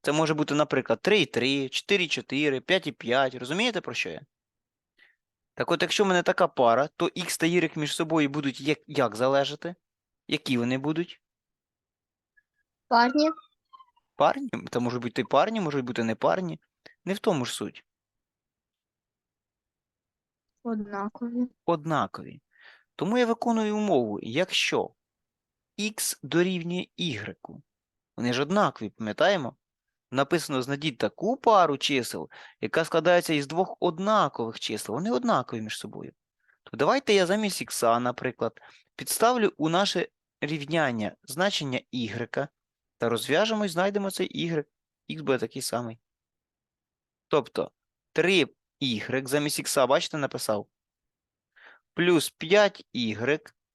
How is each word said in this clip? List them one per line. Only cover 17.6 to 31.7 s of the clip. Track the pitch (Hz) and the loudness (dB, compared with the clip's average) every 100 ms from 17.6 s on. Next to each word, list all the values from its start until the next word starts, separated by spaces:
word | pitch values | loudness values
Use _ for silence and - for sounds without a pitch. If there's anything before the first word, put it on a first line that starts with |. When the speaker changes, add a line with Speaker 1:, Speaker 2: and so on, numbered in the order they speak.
| 107 - _ _ _ _ _ _ _ _ _ _ _ _ _ _ _ _ _ _ _ _ _ _ _ _ _ _ _ _ | -10 -12 _ _ _ _ _ _ _ _ _ _ _ _ _ _ _ _ _ _ _ _ _ _ _ _ _ _ _ _
Speaker 2:
Однакові. | 240 220 202 202 208 - 240 240 247 _ | -8 -6 -6 -6 -8 -8 -8 -4 -6 _
Speaker 1:
Однакові. | - 165 151 147 - - - - _ _ - - _ - | -2 -2 0 -2 -2 -8 -16 -18 _ _ -20 -20 _ -6
Тому | 165 247 | -2 2
я | 233 | 0
виконую | 233 240 226 214 214 | 0 0 0 0 0
умову: | 208 147 113 101 | 2 2 2 -4
якщо | - 127 185 - - 131 - _ _ _ _ _ _ _ _ - | -4 -2 0 0 0 0 -2 _ _ _ _ _ _ _ _ -8
ікс | 214 214 - - | -8 -4 -6 -6
дорівнює | 139 160 180 180 170 180 - - | -2 0 2 0 -4 -6 -8 -8
ігреку, | 175 110 107 87 - - _ _ _ _ _ - | -6 -6 -10 -14 -18 -20 _ _ _ _ _ -6
вони | 120 | -2
ж | 123 | -2
однакові, | 143 202 170 - 104 | 0 2 2 0 -12
пам'ятаємо? | _ 110 104 170 196 127 - _ _ _ _ _ | _ -8 0 2 2 -4 -10 _ _ _ _ _
Написано, | 131 139 175 - 135 | -2 0 0 0 -4
знайдіть | 123 143 156 117 | -2 -4 -4 -2
таку | 104 - 202 269 | -4 -2 -4 0
пару | - 214 165 | 4 6 4